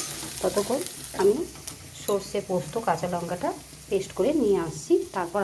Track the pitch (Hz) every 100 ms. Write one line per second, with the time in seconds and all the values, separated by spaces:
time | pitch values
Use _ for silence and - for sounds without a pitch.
0 | - - - - 185 208 196 262 175 -
1 | - 175 190 254 370 - - - - -
2 | - 202 - 208 190 180 - 233 214 160
3 | 175 175 170 180 311 381 - - - 196
4 | - - 226 311 214 185 165 - - 359
5 | - 196 170 202